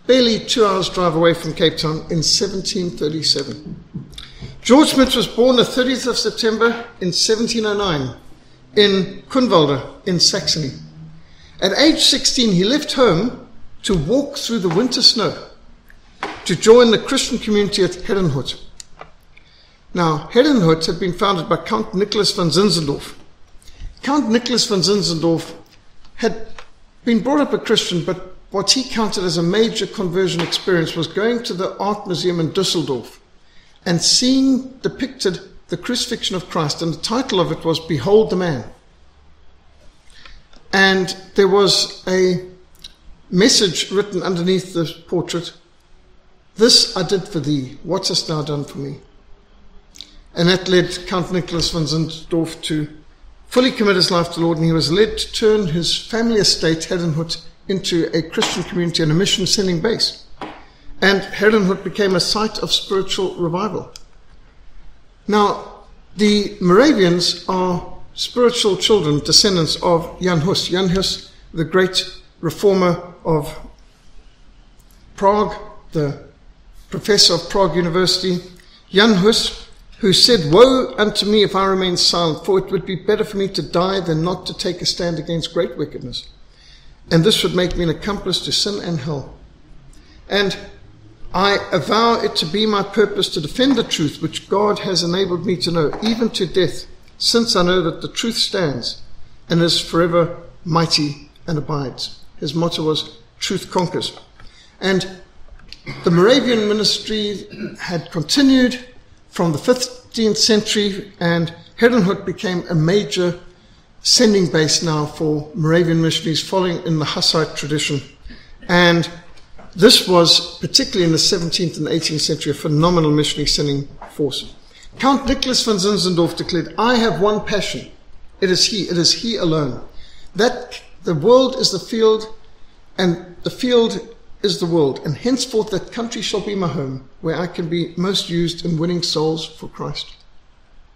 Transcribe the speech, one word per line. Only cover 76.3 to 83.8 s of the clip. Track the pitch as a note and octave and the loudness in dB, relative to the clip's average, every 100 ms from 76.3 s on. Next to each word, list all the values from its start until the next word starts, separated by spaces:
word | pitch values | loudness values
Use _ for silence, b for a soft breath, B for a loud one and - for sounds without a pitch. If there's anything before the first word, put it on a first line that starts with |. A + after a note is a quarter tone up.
| - - - - - - | -20 -20 -20 -20 -20 -12
professor | F3+ - G3+ - | -8 0 4 4
of | E3+ - | 2 -2
Prague | G3+ F#3 E3+ | 2 2 2
University, | F3 F3 F3 - F#3+ F3 - - b b b | 0 2 0 0 -2 -4 -6 -20 b b b
Jan | F#3 A3+ | 4 4
Hus, | F#3 G#3 A#3 - - - - - - | 6 4 2 -2 -8 -18 -20 -20 -2
who | G3+ | 2
said, | - - A3+ D3 | 4 6 4 6
"Woe | F3+ C4 C4 F3+ - | 8 8 8 0 0
unto | G#3 G3+ G3 | 0 0 2
me | G#3+ | 4
if | G3 | 4
I | F#3+ F#3+ | 2 2
remain | F#3+ F#3 F3 | 2 0 2
silent, | - F3 E3 D3+ | 0 2 0 -2
for | - F#3+ | 0 0
it | F#3+ | 0
would | F#3+ | -4
be | F#3 F#3 | -4 -6
better | - G#3+ | 0 0
for | G#3+ G3 | 0 -4
me | G3 | -4
to | F#3+ | -4
die | D3 F3 | -2 -2